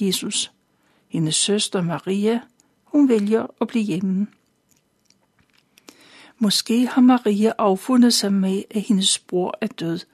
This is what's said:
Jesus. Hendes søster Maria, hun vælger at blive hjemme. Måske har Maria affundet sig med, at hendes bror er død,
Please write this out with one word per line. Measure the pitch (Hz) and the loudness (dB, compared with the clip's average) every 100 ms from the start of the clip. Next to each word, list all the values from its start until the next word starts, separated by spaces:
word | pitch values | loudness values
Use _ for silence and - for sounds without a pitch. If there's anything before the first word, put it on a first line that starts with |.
Jesus. | 196 180 - - - _ _ _ _ _ _ | -2 -4 -4 -8 -8 _ _ _ _ _ _
Hendes | 160 156 151 | -4 -2 -2
søster | - 208 - 196 | -2 -2 -2 -4
Maria, | 170 151 - 196 214 233 - _ _ _ | -4 -4 -4 -2 0 -2 -6 _ _ _
hun | _ 294 277 | _ 2 4
vælger | 220 202 220 240 - | 2 2 -2 -2 -6
at | 233 | -4
blive | 233 | -2
hjemme. | 214 170 190 185 208 _ _ _ _ _ _ _ _ _ _ _ _ _ _ _ - - - - - - | -2 -2 -2 -2 -4 _ _ _ _ _ _ _ _ _ _ _ _ _ _ _ -20 -20 -20 -20 -18 -4
Måske | 208 - - 233 247 | -2 0 0 0 2
har | - | 4
Maria | 254 247 220 202 214 - | 6 6 2 0 0 0
affundet | 208 190 - 254 240 | 0 0 0 4 4
sig | 233 202 | 4 0
med, | 196 190 196 - | 0 0 -2 -4
at | 214 | -6
hendes | 196 196 196 - | 0 0 0 -2
bror | - 185 180 - | -4 -4 -4 -4
er | 214 | -8
død, | - 165 170 - | -6 -6 -6 -10